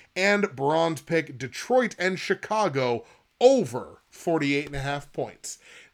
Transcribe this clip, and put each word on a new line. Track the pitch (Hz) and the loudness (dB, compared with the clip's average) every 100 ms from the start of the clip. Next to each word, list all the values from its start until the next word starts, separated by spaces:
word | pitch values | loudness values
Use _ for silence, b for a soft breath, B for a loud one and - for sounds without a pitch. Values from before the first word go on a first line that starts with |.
| B - | B -2
And | 196 202 202 127 | 2 2 0 -2
bronze | 139 160 165 160 | 0 2 0 -2
pick, | - 165 156 135 | -2 -2 -2 -8
Detroit | 127 - - 254 233 - | -12 -10 0 2 2 0
and | 180 185 | -2 -2
Chicago | - 190 - 214 202 135 123 120 - b b - | -4 -4 -2 0 0 0 0 -2 -6 b b 6
over | 247 269 147 117 82 - _ | 6 6 2 -4 -10 -16 _
forty-eight | - - 165 143 143 147 | -10 -2 0 2 0 -2
and | 143 | -6
a | |
half | 135 143 - | -6 -6 -8
points. | - 117 90 - - B B B | -8 -10 -10 -16 -16 B B B